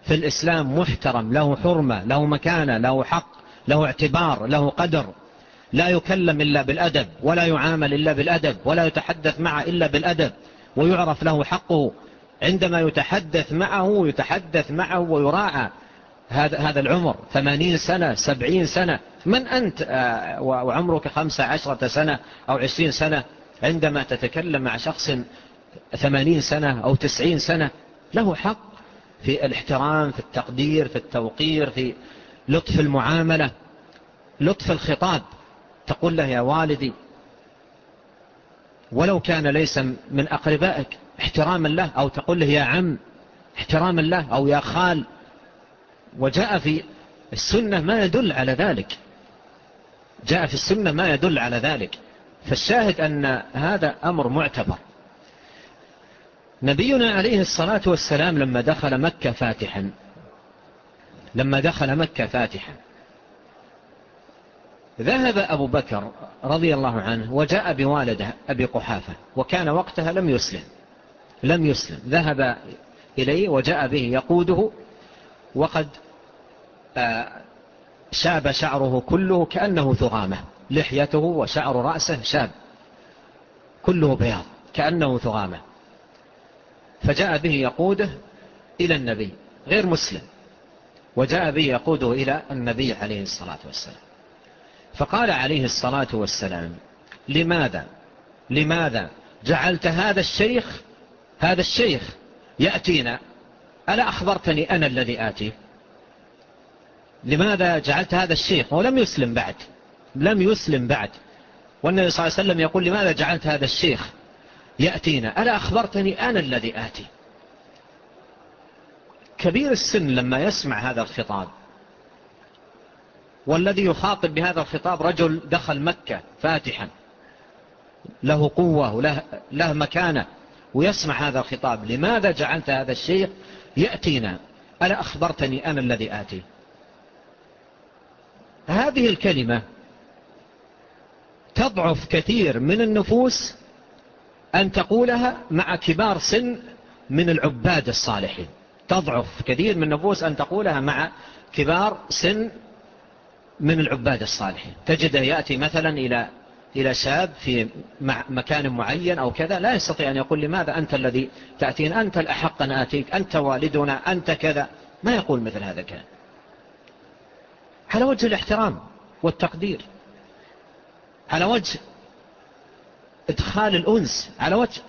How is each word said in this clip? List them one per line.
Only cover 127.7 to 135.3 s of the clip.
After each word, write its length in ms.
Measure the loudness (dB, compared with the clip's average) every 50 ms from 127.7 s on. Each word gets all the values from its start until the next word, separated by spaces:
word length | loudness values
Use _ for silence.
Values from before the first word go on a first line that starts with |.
| -20 -20 -20 -20 -20 -20 -20 -20 -14 -4 0
له 280 | 0 2 2 2 2 2
قوة 380 | 2 2 4 4 4 2 2 0
وله، 280 | 0 0 0 0 -2 -6 -10 -16 -16 -14 -10 -4
له 200 | -2 -2 0 0
مكانة، 540 | 0 -2 -2 0 -2 0 0 0 -2 -4 -6 -12 -20 -20 -20 -20 -20 -20 -4 0
ويسمع 400 | 2 2 2 2 0 -2 -4 -2
هذا 240 | -2 -2 -2 -2 -2
الخطاب: 500 | -4 -4 -6 -4 -2 -2 -2 -2 -4 -4
"لماذا 400 | -2 0 0 2 2 2 2 2
جعلت 400 | 0 0 -2 -2 -2 -4 -2 -2
هذا 220 | -2 -2 -2 -4 -4
الشيخ 380 | -4 -2 0 0 2 0 0 -4 -12 -20 -20 -20 -20 -20 -8 0
يأتينا؟ 640 | 0 0 0 0 -2 -2 0 0 0 -2 -4 -6 -8 -14 -20 -20 -20 -20 -20 -4 -2 0
ألا 180 | 0 0 -2
أخبرتني 680 | -4 -8 -4 -4 -2 -2